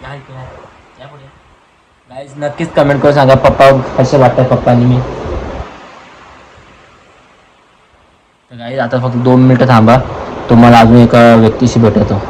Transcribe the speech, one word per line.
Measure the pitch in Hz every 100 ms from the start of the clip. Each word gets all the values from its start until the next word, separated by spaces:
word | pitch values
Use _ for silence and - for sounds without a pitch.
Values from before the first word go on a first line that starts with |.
या | 135
इकडे, | 139 135 131 80 - - _ _ _
या | 135
पुढे. | 143 135 _ _ _ _ _ _ _ _
गाईज, | 127 139 143
नक्कीच | 147 - 165
कमेंट | - 143 139
करून | 147
सांगा | 147 131
पप्पा | 131 139 - 139 135 - -
कसे | 131 143
वाटतात | 123 127
पप्पा | 123 123 127
आणि | 120
मी. | 123 123 127 - - - - - - - - - - _ - - _ _ _ _ _ _ _ _ _ _ _ _ _ _ _ _ _ _ _ _ _
तर | 123
गाईज, | 120 131
आता | 120 127
फक्त | 123 120
दोन | 127 127
मिनटं | 131 123 127
थांबा, | 117 110 131 - - - - -
तुम्हाला | 117 120 117
अजून | 113 120
एका | 117 120 117
व्यक्तीशी | 113 110 - 123 113
भेटवतो. | 113 107 104 98